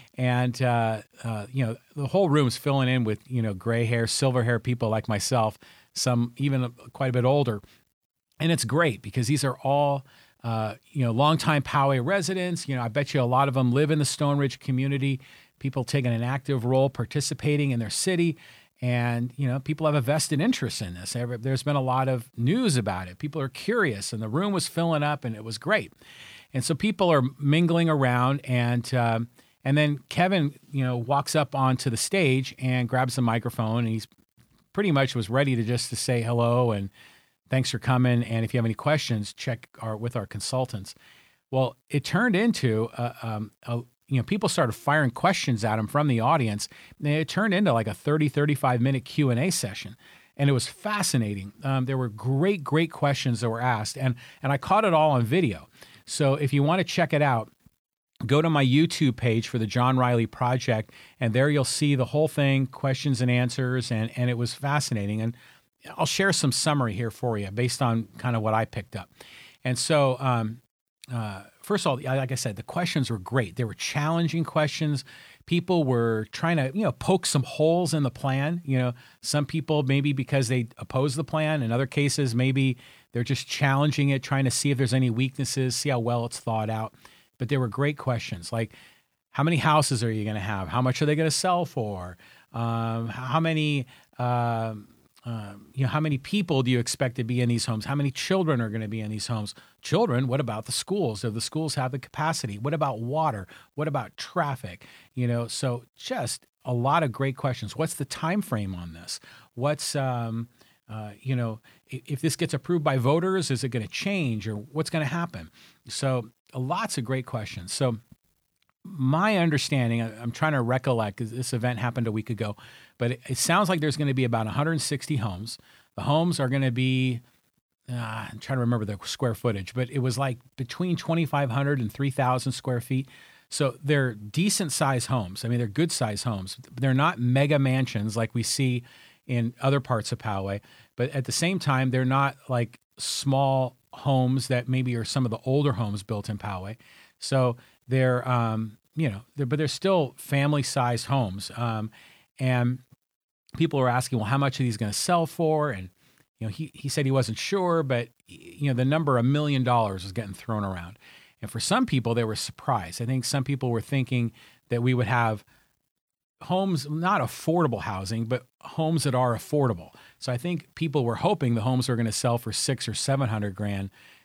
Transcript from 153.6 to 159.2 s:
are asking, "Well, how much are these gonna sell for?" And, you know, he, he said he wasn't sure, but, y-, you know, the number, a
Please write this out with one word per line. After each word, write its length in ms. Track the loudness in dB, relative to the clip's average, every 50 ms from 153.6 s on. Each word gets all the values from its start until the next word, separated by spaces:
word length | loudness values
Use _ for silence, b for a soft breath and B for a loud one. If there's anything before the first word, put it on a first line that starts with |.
| 0 0 2 2
are 80 | 2 4
asking, 300 | 2 2 0 0 -2 -2
"Well, 80 | 0
how 120 | 0 0 2
much 200 | 2 0 0 0
are 40 | -2
these 120 | -2 -2
gonna 160 | -2 -2 -4 -2
sell 340 | -2 0 2 2 2 2
for?" 440 | 0 -2 -2 0 2 2 2 0 -2
And, 200 | -4 -6 -10 -12 _ b b b b b b b b -8
you 80 | -8
know, 40 | -8
he, 200 | -6 -8 -10 -12 -12
he 140 | -10 -8 -6
said 160 | -2 0 0
he 40 | 2
wasn't 280 | 2 2 2 0 -2 -6
sure, 440 | -4 -2 0 0 2 2 2 2 0
but, 260 | 0 0 -2 -2 -4 _ _ _ -20
y-, 100 | -20 -20
you 300 | -20 -18 -8 -2 0 0
know, 60 | 2
the 100 | 2 2
number, 320 | 2 2 2 2 4 4
a 40 | 4